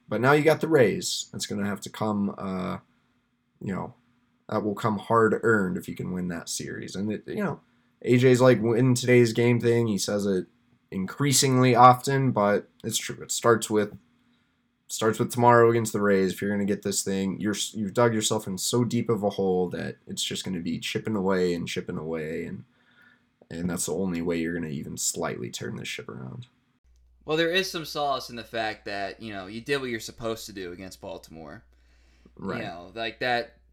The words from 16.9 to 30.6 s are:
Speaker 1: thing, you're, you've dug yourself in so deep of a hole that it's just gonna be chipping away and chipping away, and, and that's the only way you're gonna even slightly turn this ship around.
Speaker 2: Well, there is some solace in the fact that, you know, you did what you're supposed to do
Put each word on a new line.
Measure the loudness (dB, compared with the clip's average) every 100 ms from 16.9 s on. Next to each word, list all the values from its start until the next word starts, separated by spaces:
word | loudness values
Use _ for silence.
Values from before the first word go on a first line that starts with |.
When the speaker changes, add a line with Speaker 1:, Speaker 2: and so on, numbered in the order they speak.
| -4
Speaker 1:
thing, | -2 -2 -2 -2
you're, | -4 -4 -6
you've | -6 -4
dug | 2 2
yourself | 2 0 -2 -4
in | -6
so | -2 0
deep | 0 0 -2
of | -2
a | -2
hole | 0 0 0 -2
that | -4 -8 -10 -12
it's | -8
just | -6 -6 -6
gonna | -6
be | -4 -6
chipping | -4 -6 -4
away | -2 2 2 2
and | 0 -4
chipping | -8 -8 -8
away, | -6 -6 -6 -8 -8
and, | -12 -16 _ _ _ _ _ _ _ -14
and | -8 -6
that's | -4
the | -4
only | -4 -4 -2
way | -2 -2
you're | -4
gonna | -4 -6
even | -8 -10 -8
slightly | -6 -4 -6 -6 -10
turn | -10 -10 -10
this | -10
ship | -12 -12
around. | -14 -14 -14 -18 _ _ _ _ _ _ _
Speaker 2:
Well, | -4 0
there | 2
is | 0 -2
some | -4
solace | -8 -4 -2 -2 -6
in | -14
the |
fact | -8 -6 -4 -6 -8
that, | -6 -6 -8
you | -12
know, | -10 -10
you | -10
did | -4 -4
what | -2
you're | -6
supposed | -8 -10 -8 -8 -10
to |
do | -12